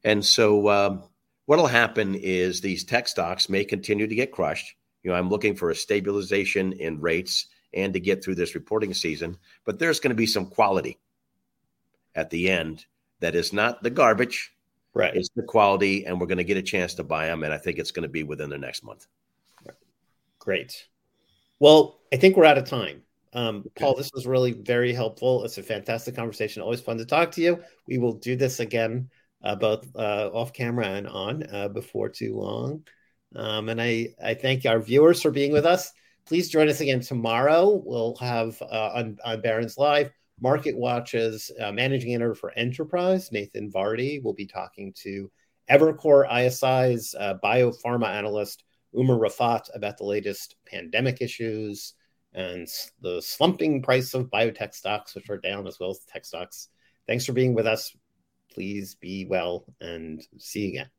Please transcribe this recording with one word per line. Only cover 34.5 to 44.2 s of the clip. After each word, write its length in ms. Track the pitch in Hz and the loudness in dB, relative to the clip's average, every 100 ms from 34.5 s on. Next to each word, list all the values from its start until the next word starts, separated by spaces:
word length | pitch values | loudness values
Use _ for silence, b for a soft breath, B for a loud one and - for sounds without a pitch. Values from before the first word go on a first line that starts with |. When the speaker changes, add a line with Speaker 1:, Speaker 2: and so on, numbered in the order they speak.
| 131 131 | 0 2
Speaker 2:
our 140 | 113 | 2
viewers 420 | 110 131 156 170 | 4 8 8 8
for 100 | 156 | 2
being 200 | 135 143 | 0 2
with 140 | 147 160 | 4 4
us. 260 | 180 - b b b | 2 0 b b b
Please 240 | - 165 170 | -2 -2 2
join 220 | 156 151 | 4 4
us 100 | 147 | 4
again 220 | 143 127 | 0 0
tomorrow. 680 | 123 123 113 113 139 160 196 208 | -2 -4 0 2 4 6 6 4
We'll 320 | - 120 113 120 | 0 -2 -2 -4
have, 460 | 123 120 113 113 | -4 -2 -2 -6
uh, 300 | - 110 107 | -6 -4 -2
on, 240 | 113 113 104 120 | -4 -6 -8 -6
on 160 | 113 | -2
Barron's 360 | 113 110 117 - | 0 -2 -4 0
Live, 340 | 147 147 135 _ _ _ | 4 4 2 _ _ _
Market 340 | 123 143 143 120 | 0 2 0 -2
Watch's, 760 | 123 120 120 120 113 110 - - | -2 -2 -2 -2 -2 -4 -14 -8
uh, 100 | 104 | -6
managing 420 | 101 131 135 120 | -2 0 0 -2
editor 220 | 120 117 104 | -2 -2 -4
for 160 | - - | -8 -4
Enterprise, 760 | 120 127 156 180 180 190 185 | -4 -4 -4 0 2 0 -2
Nathan 400 | 110 101 104 104 | -8 -6 -10 -6
Vardy, 500 | 95 101 117 131 147 | -4 -2 -2 -4 -4